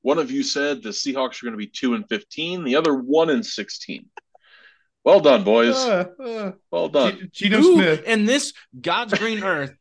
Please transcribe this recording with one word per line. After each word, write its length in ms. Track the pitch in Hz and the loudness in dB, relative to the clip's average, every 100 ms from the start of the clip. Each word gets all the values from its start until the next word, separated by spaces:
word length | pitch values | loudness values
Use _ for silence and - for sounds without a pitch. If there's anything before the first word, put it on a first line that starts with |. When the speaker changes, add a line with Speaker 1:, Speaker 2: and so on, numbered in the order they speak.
Speaker 1:
one 160 | 120 165 | 0 -2
of 120 | 131 | -2
you 120 | 139 | -4
said 380 | - 147 143 135 | -4 -4 -4 -4
the 80 | 113 | -8
Seahawks 520 | 101 139 135 127 - | -8 -6 -4 -6 -6
are 40 | 120 | -10
gonna 100 | 107 | -10
be 100 | 104 | -12
two 260 | - 127 | -4 -2
and 120 | 113 104 | -2 -4
fifteen. 560 | 110 - - 165 180 | -8 -8 -10 -8 -6
The 140 | 143 139 | 0 0
other 160 | 160 | 2
one 340 | 135 123 156 165 | -2 0 2 2
and 160 | 127 | 0
sixteen. 600 | 110 - 101 - - - _ - _ _ _ _ _ _ _ _ | -2 -10 -12 -14 -14 -16 _ -20 _ _ _ _ _ _ _ _
Well 160 | - 190 | 4 6
done, 240 | 151 120 | 8 4
boys. 320 | 98 113 117 | 4 4 4
Speaker 2:
Uh, 300 | 262 254 185 180 - | 2 0 -2 -4 -10
uh, 280 | 254 226 196 - _ | -12 -8 -10 -12 _
Speaker 1:
Well 160 | 170 170 | -6 -2
done. 300 | 147 208 - 190 | 0 0 -2 -16
Speaker 2:
G-, 160 | - 202 | -6 0
Geno 80 | 220 | 4
Speaker 3:
Who 160 | 339 | 6
Speaker 2:
Smith. 280 | 349 180 156 | 6 4 0
Speaker 3:
in 200 | 208 220 | 0 0
this 280 | 208 277 285 - _ 131 | 2 0 -2 -12 _ -10
God's 380 | 170 190 226 196 | -4 -4 -2 -4
green 240 | 220 214 | -2 -4
earth 300 | 190 160 139 _ | -4 -4 -6 _